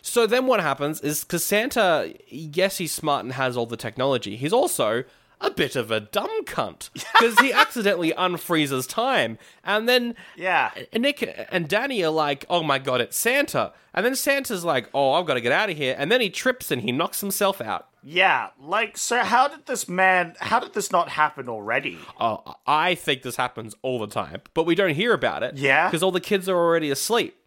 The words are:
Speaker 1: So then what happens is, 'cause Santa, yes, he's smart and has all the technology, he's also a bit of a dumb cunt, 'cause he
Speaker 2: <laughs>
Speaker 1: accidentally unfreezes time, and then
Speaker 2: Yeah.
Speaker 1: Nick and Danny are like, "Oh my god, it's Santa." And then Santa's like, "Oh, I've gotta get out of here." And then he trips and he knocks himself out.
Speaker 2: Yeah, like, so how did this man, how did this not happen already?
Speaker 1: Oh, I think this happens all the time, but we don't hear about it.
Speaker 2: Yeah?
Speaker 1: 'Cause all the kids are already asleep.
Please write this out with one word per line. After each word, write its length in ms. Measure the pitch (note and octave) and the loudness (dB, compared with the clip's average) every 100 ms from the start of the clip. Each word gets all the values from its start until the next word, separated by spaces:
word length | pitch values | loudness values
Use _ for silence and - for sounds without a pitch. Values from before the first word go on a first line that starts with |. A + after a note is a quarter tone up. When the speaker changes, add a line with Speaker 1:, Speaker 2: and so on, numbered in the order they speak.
Speaker 1:
So 240 | - A#3+ A3 | 0 0 2
then 180 | B3 B3+ | 2 2
what 140 | A3+ | 2
happens 420 | D#3 C3+ C#3+ D#3 | 2 0 -2 -2
is, 220 | D3 D3+ | -4 -4
'cause 200 | - E3+ | -4 -4
Santa, 680 | - G3+ B3+ B3 F#3+ D3+ E2+ - - | 0 0 2 2 4 2 0 -10 -16
yes, 500 | C3 D#3 D3 F#3+ - | -14 -6 0 0 0
he's 140 | E3 | -6
smart 320 | - D#3 C#3 | -4 0 -2
and 100 | B2 | -2
has 240 | B2+ C3 B2 | -2 -2 -2
all 80 | A#2 | -4
the 120 | A#2 | -6
technology, 580 | A#2 - C3+ B2+ G#2 A2 | -8 -2 0 0 -2 -6
he's 180 | C#3+ | 0
also 500 | A#3 E4+ - A2 A#2 B2 _ _ _ | 2 2 2 2 0 -4 _ _ _
a 100 | - | -4
bit 260 | - C#3+ C3+ | -2 -2 -2
of 140 | A2 | -2
a 100 | A2 | -4
dumb 460 | G#2+ G3+ D#4 A4 D#4 | -2 -6 -4 -6 -4
cunt, 440 | - G#2 D#2 - - - - | -6 -6 -8 -16 -14 2 6
'cause 240 | A#3 G#3+ | 6 4
he 120 | C4 | 2
Speaker 2:
<laughs> 0 | |
Speaker 1:
accidentally 580 | A#3 - B3 G3+ F3+ E3 | 2 2 2 0 2 0
unfreezes 760 | - F3+ F3 - E3 C#3+ C3+ B2+ | 0 0 -2 0 0 2 -2 -2
time, 520 | - B3 A#3 A2+ A2 - - | -2 0 2 0 -6 -18 -12
and 260 | F3 G#3 A#3 | -2 0 4
then 260 | B3 A#3+ A#3 - - | 2 2 -8 -16 -6
Speaker 2:
Yeah. 340 | F3+ E3 A#2 - - | 2 2 2 -4 -6
Speaker 1:
Nick 540 | A3+ C#4 C#4+ - - - | -2 0 -2 -6 -8 -4
and 160 | F#3 D#3 | -4 0
Danny 360 | G3+ C#4 A#3+ | -2 0 0
are 80 | D#3+ | 0
like, 340 | D#3 D3 C#3 - | 2 0 -2 -2
"Oh 140 | F3 | 0
my 160 | D#3 C3+ | 2 0
god, 240 | C3+ B2+ | 0 0
it's 160 | A#2 - | 0 -2
Santa." 560 | A#3 C#4 D4+ C3 G2+ - _ | 0 0 0 -2 -2 -6 _
And 120 | - A3+ | -2 0
then 80 | C4+ | 0
Santa's 480 | D4 C#4 C4 G3 | 0 0 -2 -4
like, 240 | E3+ C3+ - | 0 -2 0
"Oh, 200 | C#3 C#3 | 0 2
I've 120 | D#3 E3+ | 2 2
gotta 160 | B2+ | 0
get 100 | A#2 | 2
out 200 | D#3+ G#3 | 2 0
of 60 | D3+ | -2
here." 180 | C3 - | -4 -2
And 140 | D3 | 0
then 100 | B3 | 2
he 80 | G3+ | 0
trips 400 | - C4 B3 - | 0 -2 -2 -4
and 140 | C3 | -4
he 80 | A2 | -2
knocks 300 | B2+ F3 - | -2 -2 -4
himself 380 | G3+ - G3 G3 | -6 0 0 0
out. 280 | A2 F#2 - _ | -6 -6 -8 _
Speaker 2:
Yeah, 460 | C#3 E3+ F#3 C3+ G#2 _ | -6 2 4 4 -2 _
like, 380 | C#3 G3+ A3+ - | -4 -2 -2 -6
so 200 | - A#3+ | -2 -2
how 240 | G3+ A#3+ C#4+ | 2 4 2
did 180 | D#4 - | 0 -8
this 240 | B3 - | -6 -4
man, 460 | F3+ F#3+ F#3 E3+ - | 2 4 4 0 -6
how 180 | G3+ A3+ | 0 0
did 140 | - | 0
this 180 | G#3+ - | -6 0
not 180 | F3+ D#3 | 0 0
happen 400 | D#3 D3+ C#3+ B2 | 0 0 0 -10
already? 480 | A2 G#2 B2+ - E2+ - - | -8 -2 -2 -2 -10 -18 -2
Speaker 1:
Oh, 360 | A2+ G#2+ - - - | -2 -2 -10 -8 0
I 260 | D3+ F3 | 2 2
think 300 | F3 - C3 | 0 -2 -2
this 120 | B2+ A#2 | -4 -4
happens 360 | B2+ - A2 - | -4 -4 -12 -8
all 160 | C3 B2+ | -4 -4
the 100 | G#2 | -4
time, 340 | A#2+ E2+ D#2 - | -6 -6 -10 -6
but 140 | E3 E3 | -2 2
we 80 | E3+ | 4
don't 180 | F#3+ | 2
hear 200 | D3 A#3 | 2 2
about 280 | F#3 A#2+ D2+ | 2 2 -2
it. 160 | B2 C#3 | -6 0
Speaker 2:
Yeah? 320 | C#3 C#3+ F3+ | 4 4 4
Speaker 1:
'Cause 140 | E3+ | 2
all 80 | F#3+ | 0
the 100 | F3+ | 0
kids 260 | - G3+ F#3 | 0 -2 2
are 100 | F3+ | 2
already 340 | E3+ E3 D3+ | 4 2 2
asleep. 460 | C#3 - A3+ C#3+ _ | -2 0 0 -2 _